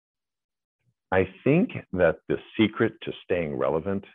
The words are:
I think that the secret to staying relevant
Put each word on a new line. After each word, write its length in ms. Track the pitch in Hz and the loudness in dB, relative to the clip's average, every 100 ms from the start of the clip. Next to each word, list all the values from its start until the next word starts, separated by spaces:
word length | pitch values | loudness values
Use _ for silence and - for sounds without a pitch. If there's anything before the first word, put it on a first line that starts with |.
| _ _ _ _ _ _ _ _ _ _ _ | _ _ _ _ _ _ _ _ _ _ _
I 200 | 92 92 - | 0 0 -2
think 260 | 127 165 262 - - | 2 2 0 -4 -6
that 240 | 90 82 - - | 2 2 2 -4
the 100 | 71 - - | -6 -4 0
secret 340 | 107 - 110 - | 0 2 -2 -2
to 100 | - - | -12 -10
staying 320 | - 87 78 | -4 -4 -2
relevant 480 | 64 65 78 98 98 - | -2 -2 -2 -2 -6 -8